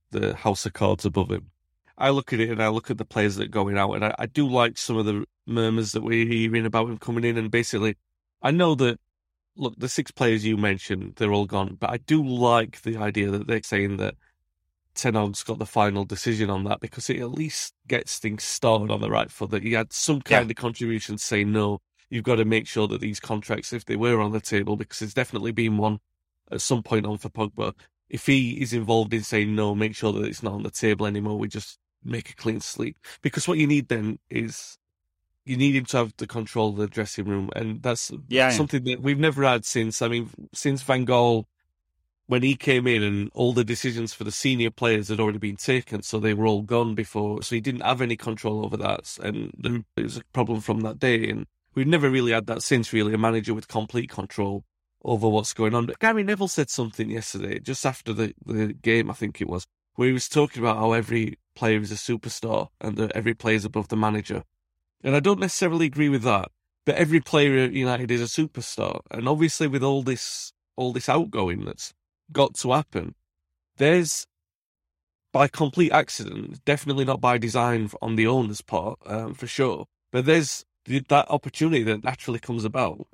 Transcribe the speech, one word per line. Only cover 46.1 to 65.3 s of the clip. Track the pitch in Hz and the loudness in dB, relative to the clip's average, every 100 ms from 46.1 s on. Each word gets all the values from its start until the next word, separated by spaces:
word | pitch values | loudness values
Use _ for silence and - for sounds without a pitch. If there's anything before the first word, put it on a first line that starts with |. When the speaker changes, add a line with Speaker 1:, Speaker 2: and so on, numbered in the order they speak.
| 110 | -2
Speaker 1:
they | 110 | 0
were | 104 110 | 2 2
all | 104 | 2
gone | 104 120 117 | 2 0 0
before, | 107 107 107 104 104 | -2 -4 -4 -4 -4
so | - | -4
he | 117 | -4
didn't | 123 123 | -4 -2
have | 110 127 | 0 0
any | 120 113 | 0 -2
control | 117 110 110 107 107 | -6 -4 -4 -2 -4
over | 104 | -4
that, | 98 98 - - | -2 -4 -6 -10
and | 95 110 107 - | -6 -6 -8 -6
there, | - 120 - - | -4 -4 -6 -6
it | |
was | - - | -6 -8
a | - | -6
problem | 127 113 110 | -2 0 -2
from | 110 110 | -2 -2
that | 107 107 | -4 -2
day, | 131 113 110 | 2 2 0
and | 107 - _ _ | -4 -10 _ _
we've | 135 139 | -2 2
never | 170 139 | 4 4
really | 131 120 | 2 2
had | 113 104 | 0 0
that | 113 | -4
since, | - 127 110 | 2 2 2
really, | 113 107 | 0 2
a | 110 | 2
manager | 113 113 107 | 2 2 -2
with | 110 - | -4 -4
complete | 113 110 120 113 | -6 -4 -4 -6
control | - 95 - 101 98 - _ _ _ | -8 -8 -4 -4 -4 -10 _ _ _
over | - 110 110 | -2 2 4
what's | 107 107 | 2 0
going | - 110 | 0 0
on. | 120 117 | 2 -2
But | - | 0
Gary | 226 220 | 2 2
Neville | 202 202 190 | 0 -2 -2
said | - 139 | -2 -2
something | - 113 - 110 | -2 -4 -4 -6
yesterday, | 113 - 98 98 101 | -6 -8 -8 -6 -6
just | 131 131 | -8 -4
after | 135 127 113 | -4 -4 -4
the, | 107 107 - - | -2 -2 -4 -6
the | 110 107 | -2 -2
game, | - 110 113 - | 0 2 2 2
I | |
think | - 104 - | -4 -8 -6
it | 82 | -6
was, | 90 - _ _ - | -6 -10 _ _ -2
where | 127 | 0
he | |
was | 127 - | 0 0
talking | 151 147 123 | 2 2 2
about | 117 110 | 0 2
how | 113 | 2
every | 113 104 117 110 - _ | 2 0 -2 -2 -6 _
player | - 113 107 | -2 2 2
is | 104 | 0
a | 107 | -6
superstar | - 113 117 - 113 101 - - | -4 -4 -4 -6 -2 -2 -2 -8
and | 107 104 | -6 -2
that | 110 | -2
every | - 113 | -2 -2
player | 110 113 110 | 0 2 2
is | 104 | 0
above | 107 95 | -4 -2
the | 107 | 0
manager. | 107 107 101 98 - _ _ _ _ _ | 0 0 -4 -8 -10 _ _ _ _ _
And | 135 | 0
I | 143 | 4
don't | 190 | 4